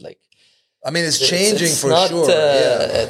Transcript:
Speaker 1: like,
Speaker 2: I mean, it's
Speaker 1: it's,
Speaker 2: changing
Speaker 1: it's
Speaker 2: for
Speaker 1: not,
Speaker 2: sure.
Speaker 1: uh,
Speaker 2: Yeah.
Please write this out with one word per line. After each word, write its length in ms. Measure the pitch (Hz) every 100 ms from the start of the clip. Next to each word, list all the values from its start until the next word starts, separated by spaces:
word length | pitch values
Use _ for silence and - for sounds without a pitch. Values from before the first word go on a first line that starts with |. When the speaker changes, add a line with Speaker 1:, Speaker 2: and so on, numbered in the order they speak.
Speaker 1:
like, 160 | - - _ _ _ _ _ _ 131
Speaker 2:
I 40 |
mean, 140 | 165 165
it's 140 | 147
Speaker 1:
it's, 80 | 131
Speaker 2:
changing 380 | 180 208 208 165
Speaker 1:
it's 140 | 143
Speaker 2:
for 80 | 139
Speaker 1:
not, 200 | 160 185
Speaker 2:
sure. 200 | 170 160
Speaker 1:
uh, 40 |
Speaker 2:
Yeah. 760 | 160 151 135 127 120 143 117 113